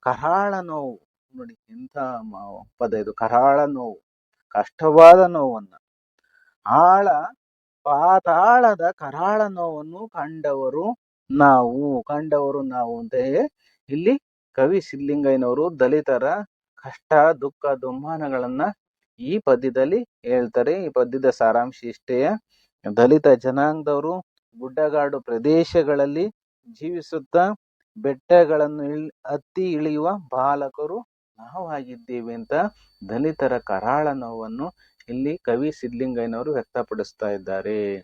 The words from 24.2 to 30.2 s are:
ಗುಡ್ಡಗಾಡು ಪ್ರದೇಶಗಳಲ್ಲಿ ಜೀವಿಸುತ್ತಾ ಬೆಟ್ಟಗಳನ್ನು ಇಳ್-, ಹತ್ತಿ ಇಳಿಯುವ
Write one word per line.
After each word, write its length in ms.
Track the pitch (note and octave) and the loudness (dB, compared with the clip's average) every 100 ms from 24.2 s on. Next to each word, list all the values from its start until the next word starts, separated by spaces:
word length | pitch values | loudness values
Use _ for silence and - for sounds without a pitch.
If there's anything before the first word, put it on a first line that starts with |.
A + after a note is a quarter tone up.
| - _ _ - | -10 _ _ -16
ಗುಡ್ಡಗಾಡು 640 | B2+ C3 D3+ D3 C#3+ C#3 | -12 -4 -2 0 -2 -6
ಪ್ರದೇಶಗಳಲ್ಲಿ 1040 | B2 A#2 B2+ D#3+ E3 E3+ C#3+ C#3+ C#3 D3 G3+ - _ _ _ | -6 -4 0 2 2 0 0 0 -2 -2 -8 -10 _ _ _
ಜೀವಿಸುತ್ತಾ 760 | A#3 D#3 F3 D3+ D#3+ C3+ F3 F#3 G#3 _ _ _ - | -16 -12 -12 -10 -12 -2 0 0 -2 _ _ _ -8
ಬೆಟ್ಟಗಳನ್ನು 880 | C#3 C3+ _ F3 E3 D#3 D3+ D3+ | -6 -6 _ 6 6 4 0 -4
ಇಳ್-, 260 | C#3+ D3+ D#3 - - | -8 -8 -10 -14 -10
ಹತ್ತಿ 460 | C#3+ _ - F#3 | -10 _ -6 -4
ಇಳಿಯುವ 380 | D#3 D3+ D3+ D#3+ G3+ | -2 -4 -2 -4 -6